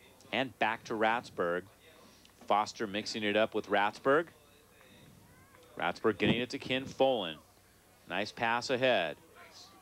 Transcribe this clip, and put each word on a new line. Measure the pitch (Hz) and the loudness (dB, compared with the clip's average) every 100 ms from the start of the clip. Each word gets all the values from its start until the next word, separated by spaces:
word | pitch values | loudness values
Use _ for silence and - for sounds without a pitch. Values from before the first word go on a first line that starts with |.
| - - - | -20 -20 -6
And | 107 131 - | -4 -4 -2
back | 107 113 | -2 -2
to | - | -4
Ratsburg. | 113 110 117 - - 87 90 95 - - - - - - - - | 0 2 2 -4 -2 0 0 -4 -20 -20 -20 -20 -20 -20 -20 0
Foster | 104 107 - 107 | 0 0 -4 -6
mixing | 101 107 117 | -4 -6 -4
it | 107 104 | 0 2
up | 110 | 2
with | 107 101 | 0 0
Ratsburg. | 101 104 - 135 147 170 - - - - - - - - - - - - - - - | 0 0 0 2 2 2 -10 -20 -20 -20 -20 -20 -20 -20 -20 -20 -20 -20 -20 -20 -4
Ratsburg | 82 - 113 104 | -4 0 -2 2
getting | 104 110 | 2 0
it | 123 | -2
to | 139 | -8
Ken | - 131 135 | -4 -4 -6
Folan. | - 135 123 85 76 - - _ _ _ - - | 0 2 2 -2 -8 -16 -20 _ _ _ -20 -8
Nice | 90 104 | -6 -6
pass | - 117 117 - | -2 0 0 0
ahead. | 123 131 107 80 - - - - - - - | 0 4 4 2 -4 -16 -20 -20 -20 -20 -20